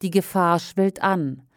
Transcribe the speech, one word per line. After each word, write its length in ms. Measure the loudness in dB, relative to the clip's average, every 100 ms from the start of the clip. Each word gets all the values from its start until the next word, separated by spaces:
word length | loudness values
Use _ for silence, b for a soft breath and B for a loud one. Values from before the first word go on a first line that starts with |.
Die 100 | -2
Gefahr 480 | 0 0 0 2 2
schwillt 420 | 0 0 0 0
an. 420 | 0 0 -2 -6 -14